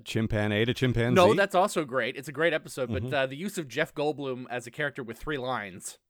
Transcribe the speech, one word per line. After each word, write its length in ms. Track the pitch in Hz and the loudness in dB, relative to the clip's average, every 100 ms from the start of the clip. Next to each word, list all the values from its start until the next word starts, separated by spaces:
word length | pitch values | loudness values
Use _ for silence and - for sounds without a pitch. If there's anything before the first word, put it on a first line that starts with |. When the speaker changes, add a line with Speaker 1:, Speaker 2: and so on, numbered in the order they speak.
Speaker 1:
Chimpan 480 | - 110 110 107 104 | -4 -2 0 2 2
A 120 | 104 | 2
to 100 | 120 | 2
chimpanzee? 400 | 120 127 117 117 | 2 2 2 4
Speaker 2:
No, 200 | 185 180 | 6 8
that's 220 | 202 196 180 | 6 4 4
also 280 | 202 180 | 2 0
great. 300 | 143 127 117 139 | -2 -2 -2 -4
It's 120 | 143 | -10
a 40 | |
great 200 | 135 165 | 0 2
episode, 400 | 156 143 - 123 | 0 -4 -6 -2
but, 100 | 127 | -2
Speaker 1:
Mm-hmm. 120 | 131 | -2
Speaker 2:
uh, 120 | 139 131 | 0 -2
the 80 | 139 | -2
use 220 | 196 190 | -6 -6
of 80 | 139 | -6
Jeff 260 | 123 160 | -2 -2
Goldblum 500 | - 147 139 135 123 123 | 0 -2 -2 -4 -6 -6
as 180 | 123 117 | -8 -8
a 20 | |
character 320 | 131 147 139 | -6 -4 -4
with 160 | 117 110 | -10 -8
three 200 | 147 147 | -6 -4
lines. 600 | 123 120 101 87 - - | -2 -4 -4 -10 -14 -16